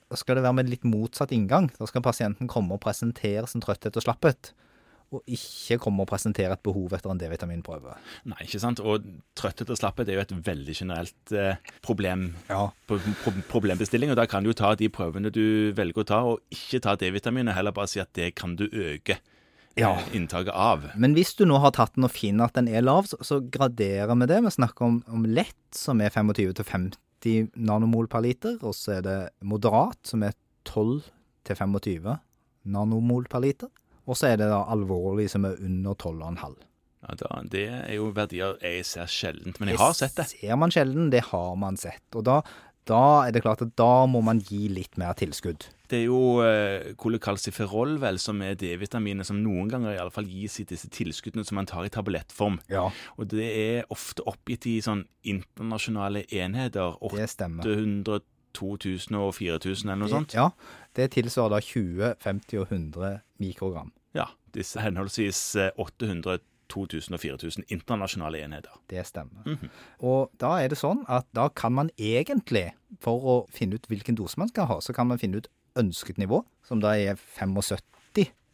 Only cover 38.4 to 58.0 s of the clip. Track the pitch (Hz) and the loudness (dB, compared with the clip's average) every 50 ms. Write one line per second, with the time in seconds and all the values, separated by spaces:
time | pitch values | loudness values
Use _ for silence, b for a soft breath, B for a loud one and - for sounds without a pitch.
38.4 | 92 98 95 - - 87 87 90 87 - - 85 87 90 - - - 85 76 - | -2 -4 -4 -4 -4 -4 -4 -2 -4 -6 -6 -8 -6 -6 -4 -4 -4 -4 -6 -6
39.4 | - 92 90 - 104 98 - - 110 147 165 - 139 127 - - - - - - | -10 -10 -8 -4 -2 0 4 4 4 4 4 2 -2 -2 -2 -4 -6 -6 -6 -8
40.4 | - - 117 139 160 175 - 170 139 131 131 156 170 147 127 120 113 - - 90 | -4 0 2 4 4 4 4 4 2 2 2 2 2 4 4 4 2 2 -4 -4
41.4 | 87 90 90 95 101 95 95 - - 85 - - _ - - 117 107 123 131 151 | -2 -2 -4 -4 -4 -4 -4 -6 -8 -10 -12 -14 _ -10 -6 -2 2 4 4 4
42.4 | B B B B B B B _ - - 110 117 131 143 151 147 131 123 110 117 | B B B B B B B _ -2 2 6 8 8 8 8 8 6 4 2 2
43.4 | - 113 110 - 123 113 - - 117 120 123 131 131 131 127 117 110 110 113 110 | 4 2 2 2 0 -4 4 6 8 8 10 8 8 6 6 4 4 4 4 2
44.4 | 98 - 104 101 104 104 95 92 90 - - 92 90 87 85 - 98 82 71 - | 2 0 -4 -4 -2 -2 -2 -4 -6 -8 -6 -4 -2 -2 -2 -2 -2 -4 -4 -6
45.4 | - 90 80 - - - - _ _ - 123 120 117 120 123 127 127 123 120 120 | -4 -6 -6 -6 -10 -20 -20 _ _ -4 -2 0 2 4 4 6 6 6 6 6
46.4 | 117 113 110 107 104 98 98 92 - - - - - 110 117 107 - 101 101 98 | 6 6 6 6 4 2 0 -4 -6 -10 -10 -2 0 0 0 0 0 -2 -2 -2
47.4 | - 104 - - 107 95 101 110 123 147 156 147 135 104 95 90 - - 104 101 | -2 -6 -4 -4 -4 -2 0 0 0 0 0 0 0 -2 -2 -2 -2 -4 -4 -4
48.4 | 98 95 98 90 98 87 87 90 101 - - 117 107 101 98 98 92 - 101 101 | -2 -4 -4 -4 -4 -6 -4 -6 -6 -6 -4 -4 -2 -2 -4 -4 -4 -4 -2 0
49.4 | 107 110 95 90 95 110 127 127 117 107 104 90 87 90 - 107 107 92 92 95 | 0 0 0 0 -2 -2 -2 -2 -2 -4 -4 -4 -6 -6 -6 -8 -8 -8 -8 -8
50.4 | 104 101 - - 98 - 87 - - - - - 110 82 73 - - 107 - 110 | -8 -8 -8 -10 -10 -10 -10 -12 -12 -12 -8 -6 -6 -6 -6 -8 -10 -8 -8 -8
51.4 | 101 - 104 98 95 - - 87 90 104 - 110 98 107 90 78 - - - - | -6 -4 -4 -4 -4 -4 -6 -6 -6 -6 -4 -4 -4 -2 -4 -4 -6 -8 -4 -2
52.4 | 104 104 95 85 - - 98 95 90 95 B B B B B B 113 95 107 107 | 0 0 0 -2 -4 -4 -2 0 0 0 B B B B B B -8 -4 -2 -2
53.4 | 113 117 107 110 107 110 117 120 117 - 107 - - - - - - 107 - - | -2 -2 -2 0 0 0 0 -2 -2 -6 -10 -10 -10 -12 -10 -6 -6 -6 -8 -8
54.4 | - - 123 - - 120 113 110 107 113 104 101 90 _ _ _ - 107 101 95 | -8 -8 -8 -4 -2 -2 -2 0 0 0 -2 -2 -4 _ _ _ -6 -4 -4 -4
55.4 | 95 _ - - 110 113 110 107 - 117 110 104 98 101 101 104 92 - 104 95 | -6 _ -12 -10 -8 -6 -6 -6 -4 -4 -2 -2 -2 -2 -4 -4 -6 -6 -4 -4
56.4 | 90 92 104 127 131 120 - 101 92 87 82 - - 101 101 104 110 107 - - | -4 -2 -2 -2 -4 -2 -2 -2 -2 -2 -4 -6 -8 -6 -4 -4 -4 -6 -4 -6
57.4 | 98 85 80 82 87 110 107 104 107 107 101 101 | -6 -6 -6 -4 -2 0 0 0 0 0 -2 -2